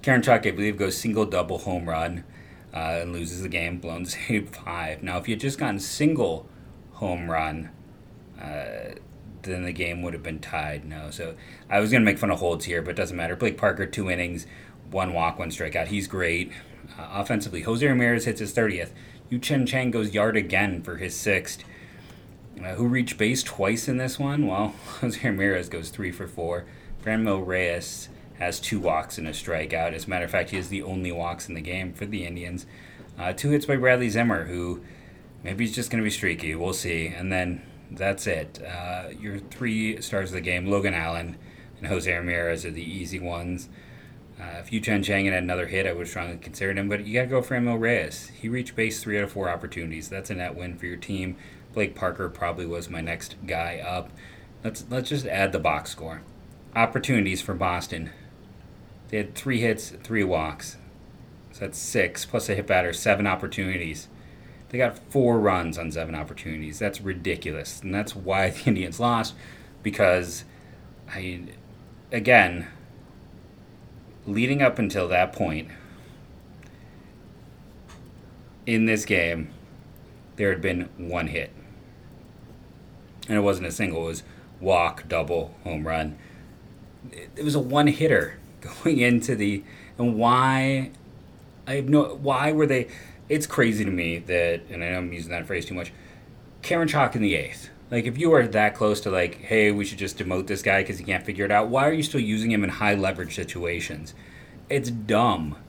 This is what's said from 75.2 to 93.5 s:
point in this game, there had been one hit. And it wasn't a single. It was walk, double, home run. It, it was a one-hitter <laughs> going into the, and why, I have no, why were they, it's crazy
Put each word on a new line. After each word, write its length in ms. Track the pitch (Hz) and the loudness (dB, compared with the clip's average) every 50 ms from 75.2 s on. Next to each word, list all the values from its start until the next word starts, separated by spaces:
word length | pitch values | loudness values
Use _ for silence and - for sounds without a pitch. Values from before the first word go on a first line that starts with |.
| 92 90 - | 4 4 2
point 360 | - 104 85 78 78 82 - - - - - - - - - - - - - - - - - - - - - - - - - - - - - - - - - - - - - - - - - - - - - - - - - - - - - - - - - - - - | -2 0 0 0 -2 -4 -8 -14 -18 -18 -18 -20 -20 -20 -20 -20 -20 -20 -20 -20 -20 -20 -20 -20 -20 -20 -20 -20 -20 -20 -20 -20 -20 -20 -20 -20 -20 -20 -20 -20 -20 -20 -20 -20 -20 -20 -20 -20 -20 -20 -20 -20 -18 -18 -20 -20 -20 -20 -20 -20 -20 -20 -20 -20 -12 -2
in 200 | - 117 110 110 | 2 4 4 6
this 180 | 113 110 104 107 | 6 4 2 2
game, 460 | - 107 90 85 85 85 82 78 78 - - - - - - - - - - - - - - - - - | 2 4 4 4 4 2 -2 -4 -8 -10 -16 -18 -18 -20 -20 -20 -20 -20 -20 -20 -20 -20 -20 -20 -20 -4
there 140 | - 104 98 | 0 2 2
had 100 | 92 85 | 2 2
been 280 | 82 98 90 90 90 87 - | 0 0 0 0 -2 -4 -8
one 320 | - 90 85 87 87 85 78 | -10 -8 -4 -2 -2 -2 0
hit. 220 | 73 78 71 - - - - - - - - - - - - - - - - - - - - - - - - - - - - - - - - - - - - - | -2 -4 -4 -6 -10 -18 -20 -20 -20 -20 -20 -20 -20 -20 -20 -20 -20 -20 -20 -20 -20 -20 -20 -20 -20 -20 -20 -20 -20 -20 -20 -20 -20 -20 -20 -20 -18 -16 -6 0
And 100 | 107 104 | 2 4
it 20 | |
wasn't 260 | 101 101 98 90 90 | 4 4 4 2 0
a 60 | 85 82 | -6 -4
single. 320 | - 107 95 82 80 82 | -2 -2 -2 0 -2 -2
It 20 | |
was 160 | 82 82 80 - - - - - - - - | -2 -4 -6 -10 -14 -18 -20 -20 -20 -16 -4
walk, 480 | 92 95 92 87 85 82 - - - 80 | 2 4 4 6 4 2 0 -4 -6 -2
double, 460 | 87 82 80 76 85 82 80 80 - - - | -2 -2 0 0 0 -2 -2 -4 -10 -10 -8
home 220 | 87 82 78 78 | -6 -4 -4 -2
run. 320 | 80 80 80 78 76 76 - - - - - - - - - - - - - - - - - - - - | 0 0 0 0 -2 -6 -10 -16 -20 -20 -20 -20 -20 -20 -20 -20 -20 -20 -20 -20 -20 -20 -18 -18 -16 -16
It, 180 | - - - - | -16 -16 -14 -8
it 80 | - 147 | -4 -2
was 100 | 151 143 | 0 2
a 60 | 143 | 0
one-hitter 800 | 127 127 131 147 147 147 143 - 156 160 135 92 73 71 - - - - - - | 0 2 4 6 6 6 6 6 4 6 6 6 4 2 -6 -12 -18 -20 -20 -16
<laughs> 0 | - - - - - | -16 -14 -14 0 2
going 160 | 165 156 127 | 4 6 6
into 380 | 120 123 123 120 117 - - | 8 8 6 6 4 2 0
the, 260 | 107 104 101 101 98 - - - - - - - - | 2 2 2 2 0 -4 -10 -18 -20 -20 -18 -2 0
and 180 | 120 120 113 | 2 2 4
why, 760 | 107 117 117 123 127 131 135 131 131 131 135 135 135 131 131 - - - - - - - - - - - - - - - | 6 6 8 8 8 6 6 4 4 4 2 2 0 -2 -4 -10 -18 -20 -20 -20 -20 -20 -20 -20 -20 -20 -20 -20 -16 -6
I 80 | - 131 | -4 -2
have 140 | 139 135 131 | -2 2 6
no, 260 | 143 147 143 - - | 6 6 6 4 0
why 380 | - 143 139 135 127 143 151 156 | -2 2 2 4 4 4 4 4
were 140 | 156 156 | 4 6
they, 220 | 143 - 127 120 - - - - - - - - - | 6 4 2 2 -2 -6 -16 -16 -18 -18 -20 -2 0
it's 180 | 147 156 147 | 0 0 0
crazy 380 | - | 0